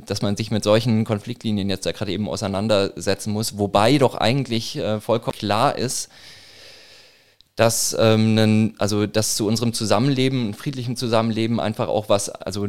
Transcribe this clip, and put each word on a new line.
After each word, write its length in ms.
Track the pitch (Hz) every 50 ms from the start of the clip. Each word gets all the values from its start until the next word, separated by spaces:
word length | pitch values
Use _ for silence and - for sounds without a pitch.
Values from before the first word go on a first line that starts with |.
| -
dass 160 | - 113 110
man 160 | - 101 101 -
sich 140 | 110 -
mit 120 | 117 104 -
solchen 420 | 104 107 113 113 120 110 110 113
Konfliktlinien 640 | 110 110 104 - 120 120 - - 117 107 101 95 98
jetzt 160 | 95 92 - 87
da 40 |
grad 160 | 85 - 107 101
eben 220 | 87 98 104 87
auseinandersetzen 1040 | 76 98 110 98 98 95 104 110 107 98 98 92 - - 87 101 95 - - 110 104
muss, 240 | 107 113 - - 101
wobei 400 | 104 95 - 101 104 120 143 147
doch 160 | 135 113 -
eigentlich, 640 | - - 110 127 139 127 113 117 113 113 - - 151
äh, 220 | 87 104 107 107
vollkommen 360 | - - 110 117 - 131 127
klar 400 | - - 101 101 110 131 143 -
ist, 340 | - 110 101 - - - - - - - - - - - - - - - - - - - - - - - - _ _ _ _ _ _ _ _ _
dass, 400 | - 113 117 113 - - - - -
ähm, 360 | 110 113 110 110 110 110 110
nen-, 400 | 110 110 110 110 110 110 107 - -
also 300 | 104 101 107 104 104 101
dass 280 | - 110 107 - -
zu 120 | - 110 101
unserem 260 | 113 107 120 117 110
Zusammenleben, 800 | - 113 101 101 101 123 143 139 127 131 131 135 127 120 101 101
friedlichem 420 | - - 151 139 131 120 123 123
Zusammenleben 640 | - 127 113 110 113 113 113 110 113 117 113 117 107
einfach 280 | - 104 110 - 117 78
auch 220 | - 107 107 -
was, 200 | 104 101 - -
also 380 | - - - - 92 101 101